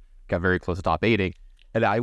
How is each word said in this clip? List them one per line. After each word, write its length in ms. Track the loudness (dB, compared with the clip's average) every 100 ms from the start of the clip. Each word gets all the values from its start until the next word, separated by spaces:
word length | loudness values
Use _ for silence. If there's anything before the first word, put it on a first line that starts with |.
| -12 -16 -6
got 140 | -2
very 180 | 0 0
close 160 | -2 -4
to 60 |
top 220 | -2 0 2
eighty. 300 | 2 0 -6 -20 -20 -6
And 120 | -2 0
I, 160 | 0